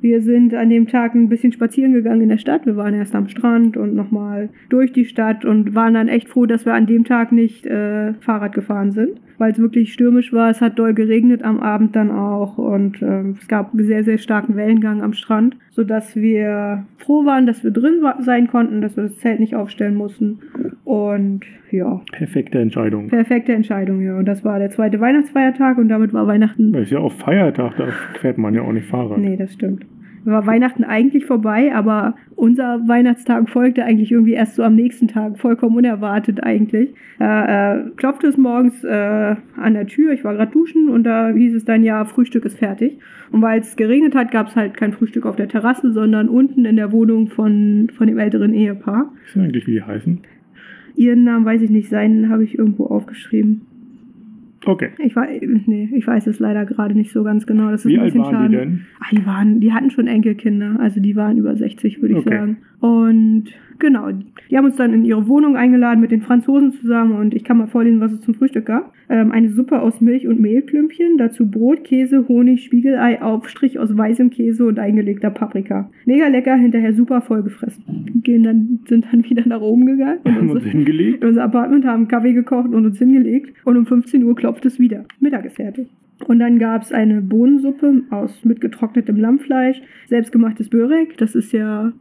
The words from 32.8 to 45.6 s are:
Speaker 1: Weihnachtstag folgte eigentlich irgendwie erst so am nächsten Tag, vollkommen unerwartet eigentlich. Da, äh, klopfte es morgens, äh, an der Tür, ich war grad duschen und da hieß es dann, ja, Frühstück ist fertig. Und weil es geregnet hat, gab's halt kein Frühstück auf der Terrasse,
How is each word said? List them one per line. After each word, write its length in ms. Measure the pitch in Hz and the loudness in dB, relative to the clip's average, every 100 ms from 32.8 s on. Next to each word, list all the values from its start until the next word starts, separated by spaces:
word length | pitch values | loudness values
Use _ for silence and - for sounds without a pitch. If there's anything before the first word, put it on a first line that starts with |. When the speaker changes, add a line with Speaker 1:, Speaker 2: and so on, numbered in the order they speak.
| 233 | 0
Speaker 1:
Weihnachtstag 600 | 240 247 240 - 233 226 | 2 2 2 -2 0 0
folgte 360 | 247 247 247 | 2 0 0
eigentlich 260 | 226 226 214 | 0 0 2
irgendwie 220 | 233 220 | 2 2
erst 220 | 220 226 - | 2 -2 0
so 60 | |
am 100 | 233 | 2
nächsten 320 | 220 240 - 233 | 4 2 0 -2
Tag, 300 | 220 214 214 | -2 -6 -4
vollkommen 380 | 247 233 240 233 | -2 0 0 2
unerwartet 680 | 247 214 208 208 214 202 | 2 0 -2 -2 -2 -4
eigentlich. 520 | - 214 214 220 269 - - - | -2 0 0 0 -2 -4 -20 -4
Da, 560 | 214 214 208 202 202 202 | 0 0 0 0 0 -2
äh, 120 | - - | -6 -4
klopfte 300 | 262 277 311 | -4 0 0
es 80 | 277 | 2
morgens, 460 | 254 240 247 240 | 2 2 0 0
äh, 40 | - 208 202 214 208 208 - - | -6 -2 -2 0 -2 -4 -6 -8
an 180 | 226 | -2
der 120 | 214 202 | -2 -2
Tür, 260 | - 311 | 0 0
ich 120 | 262 | 0
war 100 | 208 | -4
grad 180 | 208 226 | -4 0
duschen 340 | 302 330 320 302 | 0 0 2 2
und 160 | 233 | 2
da 260 | 233 226 226 | 2 0 0
hieß 220 | 220 240 | 2 2
es 100 | 233 | 0
dann, 180 | 220 226 | 0 2
ja, 200 | 226 214 | 2 0
Frühstück 400 | 214 - 240 233 | -4 0 0 0
ist 140 | 220 - | -4 -6
fertig. 400 | 208 196 240 294 - - - | -6 -2 -4 -4 -20 -20 -4
Und 100 | 220 | 0
weil 180 | 226 220 | 2 0
es 160 | 220 - | -4 -4
geregnet 380 | 220 262 311 269 | 0 2 2 2
hat, 140 | 240 | 0
gab's 240 | 226 220 - | -2 -2 -2
halt 180 | 208 - | -4 -4
kein 160 | 214 | -6
Frühstück 340 | 214 226 - 226 | -2 -4 -4 -6
auf 100 | 196 | -6
der 120 | 202 | -6
Terrasse, 440 | 226 | -4